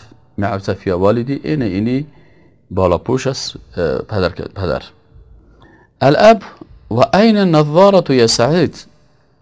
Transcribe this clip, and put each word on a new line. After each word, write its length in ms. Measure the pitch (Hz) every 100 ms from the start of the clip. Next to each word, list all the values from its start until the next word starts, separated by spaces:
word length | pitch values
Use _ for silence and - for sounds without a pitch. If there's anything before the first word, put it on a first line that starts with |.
| - - _ -
معطف 480 | 98 98 98 101 -
یا 120 | 90
والدی، 420 | 98 120 120 139
اینه، 200 | - 151
اینی 420 | 113 90 113 127 151 - _ _ _ _ _
بالا 280 | 92 92 85
پوش 280 | - 127 139
است، 300 | 135 - -
اه، 420 | - - 82 64
پدر، 300 | - 101 90
پدر. 540 | - - - 90 65 - _ _ - - - _ _ - _ _ _
الاب: 420 | 127 156 214 220 - - - - -
"و 100 | 110 -
عین 220 | 180 226 208
النظارة 800 | 190 156 151 151 196 196 160
یا 120 | 135 113
سعید؟" 580 | - 120 170 139 - - _ _ _ _ _